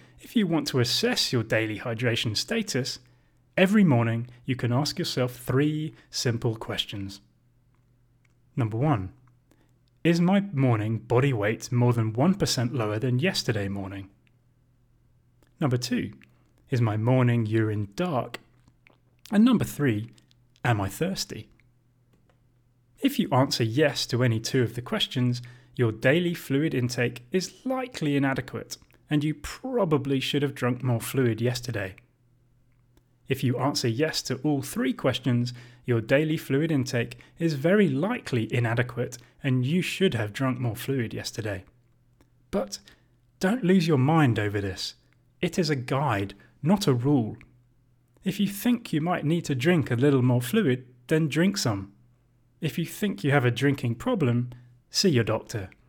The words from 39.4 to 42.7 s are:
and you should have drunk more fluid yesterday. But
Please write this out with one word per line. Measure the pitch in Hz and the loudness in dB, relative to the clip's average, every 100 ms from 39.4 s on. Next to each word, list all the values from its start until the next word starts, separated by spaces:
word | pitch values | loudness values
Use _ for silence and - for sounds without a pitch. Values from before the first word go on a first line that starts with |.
and | 139 127 127 | -2 0 0
you | 175 | 0
should | - - 190 120 | -2 0 0 0
have | 107 | -4
drunk | 104 131 123 | -2 -2 0
more | 120 107 | -4 -4
fluid | - 135 110 | -4 -2 -2
yesterday. | 110 107 - 107 95 - _ _ _ _ _ _ _ - | -6 -10 -8 -6 -6 -10 _ _ _ _ _ _ _ -6
But | 190 262 | -4 -4